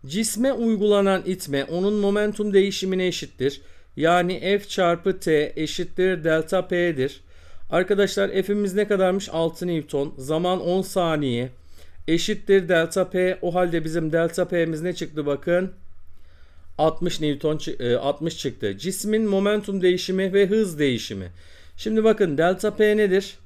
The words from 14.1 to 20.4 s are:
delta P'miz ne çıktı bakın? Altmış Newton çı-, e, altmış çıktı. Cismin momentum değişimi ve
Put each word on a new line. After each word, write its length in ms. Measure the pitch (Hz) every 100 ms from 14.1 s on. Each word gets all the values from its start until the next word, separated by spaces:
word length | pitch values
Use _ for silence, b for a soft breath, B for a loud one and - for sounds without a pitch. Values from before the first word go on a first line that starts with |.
delta 360 | 165 170 175 175
P'miz 340 | 175 165 156
ne 100 | 175
çıktı 340 | 175 156 151 143
bakın? 460 | 143 175 175 185 - - - - b b b b b b -
Altmış 420 | 156 160 175 -
Newton 360 | 151 139 156 151
çı-, 260 | - -
e, 140 | 120 120
altmış 420 | 139 143 165 165
çıktı. 400 | 139 - 107 98
Cismin 500 | 156 190 208 214 220
momentum 540 | 196 202 208 202 196
değişimi 500 | 180 185 190 185 190
ve 140 | 196